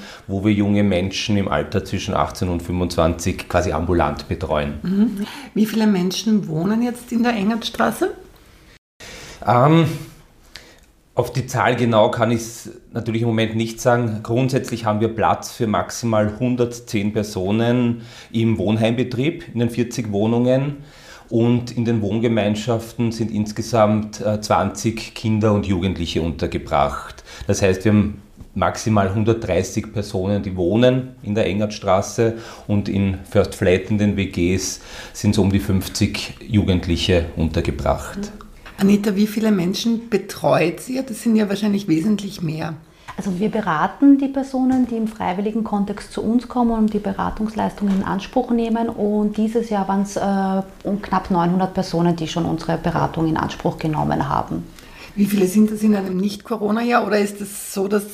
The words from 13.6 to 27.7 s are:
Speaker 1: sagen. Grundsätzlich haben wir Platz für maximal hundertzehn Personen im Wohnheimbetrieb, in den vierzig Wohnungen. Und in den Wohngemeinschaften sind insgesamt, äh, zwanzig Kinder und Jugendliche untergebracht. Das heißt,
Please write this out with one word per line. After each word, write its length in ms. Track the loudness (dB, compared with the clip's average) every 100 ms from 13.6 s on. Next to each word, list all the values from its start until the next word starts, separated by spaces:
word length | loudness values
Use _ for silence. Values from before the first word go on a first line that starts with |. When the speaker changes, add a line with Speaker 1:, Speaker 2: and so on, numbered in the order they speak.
| -2 0
Speaker 1:
sagen. 380 | 2 2 0 -4
Grundsätzlich 600 | -2 0 2 0 -2 -4
haben 160 | -2 0
wir 140 | 0
Platz 380 | 2 0 0 -4
für 160 | -4 0
maximal 720 | 0 -2 -4 0 2 2 0
hundertzehn 720 | -2 0 0 -2 -6 -2 0
Personen 920 | -2 -4 -4 0 2 2 4 2 0 -8 -20 -6
im 260 | 0 2 2
Wohnheimbetrieb, 840 | 2 2 2 0 -2 0 -2 -2 -8
in 80 | -2
den 100 | -2
vierzig 400 | 0 -2 -2 -4
Wohnungen. 680 | 0 2 2 2 2 0 -6 -14 -20 -20 -20 -4
Und 420 | 2 4 2 0
in 140 | -2
den 180 | 0 0
Wohngemeinschaften 1080 | 0 0 2 2 2 0 0 -2 -4 -2 -2
sind 180 | 0 -2
insgesamt, 880 | -2 -4 -4 -2 2 4 4 -2 -4
äh, 200 | -2 -2
zwanzig 720 | 0 0 0 -2 -4 -4 -8
Kinder 380 | -6 0 2 4
und 120 | 2
Jugendliche 580 | 2 0 0 -2 -2 -2
untergebracht. 1000 | -2 -2 -4 -4 0 2 2 -2 -10 -16 -20 -12 -4
Das 160 | 2
heißt, 220 | 2